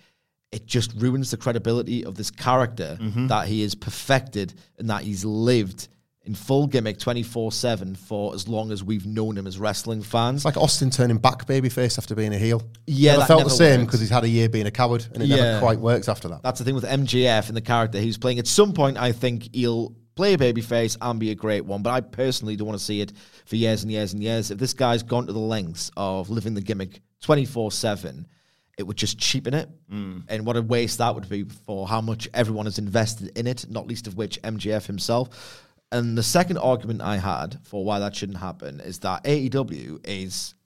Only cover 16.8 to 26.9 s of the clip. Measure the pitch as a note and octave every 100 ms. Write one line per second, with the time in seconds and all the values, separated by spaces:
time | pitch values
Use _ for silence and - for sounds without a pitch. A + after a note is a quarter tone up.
16.8 | A2 C#3 B2+ B2 B2+ G#2+ G#2+ A2+ A2+ A#2
17.8 | A2 G#2 A2+ A2 B2+ A#2+ A#2 - G#3 E3+
18.8 | C#3 A2+ B2 A#2 B2 A#2 A#2 B2+ A#2+ A#2
19.8 | A2+ - _ - G3+ F#3 B2+ A#2 A2+ A#2
20.8 | A2+ - A#2+ A2+ A2 G2+ A2 G2+ F#2 G2+
21.8 | G#2+ B2+ G#2 A2 C3 B2+ G#2+ G#2 G#2+ G2+
22.8 | - G#2 G2+ - - - - A2+ A2+ A2
23.8 | G#2+ G#2+ G2 G2+ G#2+ A2+ G#2+ G2+ B2+ -
24.8 | B2 A#2 A2+ A#2+ F2 G#2+ A2 A2 E2+ E2
25.8 | - - G2 F#2+ F#2 A2+ G#2 G#2 G2 G2
26.8 | F#2+